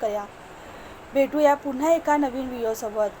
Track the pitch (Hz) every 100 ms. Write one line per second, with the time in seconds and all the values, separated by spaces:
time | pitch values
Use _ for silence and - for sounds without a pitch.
0 | 220 208 202 - - - - - - -
1 | - 269 269 285 294 285 285 254 311 330
2 | 320 294 277 247 254 247 226 220 220 214
3 | 208 -